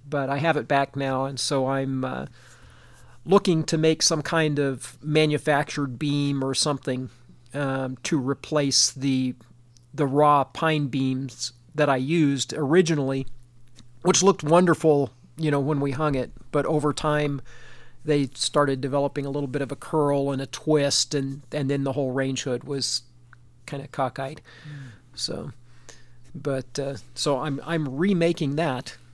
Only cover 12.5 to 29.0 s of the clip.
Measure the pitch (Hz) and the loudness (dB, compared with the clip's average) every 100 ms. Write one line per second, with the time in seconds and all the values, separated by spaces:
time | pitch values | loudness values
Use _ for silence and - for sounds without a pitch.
12.5 | - 139 170 165 151 135 135 135 - - | -2 4 4 4 2 0 -2 -4 -8 -14
13.5 | - - - - - 175 180 190 - 151 | -20 -20 -20 -20 -2 2 4 4 4 4
14.5 | 170 180 160 160 143 135 - - - 160 | 6 6 4 4 4 2 -6 -20 -4 0
15.5 | 143 139 147 139 135 156 135 123 - - | 0 0 0 -2 0 0 0 -4 -10 -4
16.5 | 147 139 151 147 143 156 147 147 139 - | -2 0 0 0 0 0 0 0 -4 -8
17.5 | - - - - - 156 147 135 - - | -16 -16 -16 -18 -10 0 0 0 -4 0
18.5 | 151 143 135 135 139 139 147 139 143 143 | 2 2 0 -2 -2 -2 -4 -6 -4 -4
19.5 | 143 135 143 - 160 147 143 139 135 135 | -4 -4 -8 -2 2 4 2 0 -2 -6
20.5 | - - 151 143 - - 143 135 139 - | -6 2 2 4 0 0 -2 -4 -8 -8
21.5 | 147 135 139 139 135 131 127 135 131 139 | -4 0 0 0 0 -2 0 -2 -2 -4
22.5 | 123 135 139 120 - - - - - - | -4 -4 -4 -2 -4 -8 -20 -20 -20 -20
23.5 | - - 143 139 - 131 - 135 156 - | -20 -12 -12 -8 -4 -4 -4 -10 -12 -20
24.5 | - 151 147 131 104 - - - - - | -20 -16 -14 -14 -18 -20 -10 -8 -6 -10
25.5 | - - - - - - - - 131 143 | -14 -20 -20 -20 -20 -20 -20 -16 -8 -4
26.5 | 135 127 - 139 139 - - 151 135 151 | -4 -4 -6 -6 -8 -12 -4 -2 0 -2
27.5 | 139 - 165 143 131 190 180 165 170 143 | -6 -4 -2 -2 0 2 4 2 2 -2
28.5 | 147 165 127 - - | 0 -2 -2 -8 -18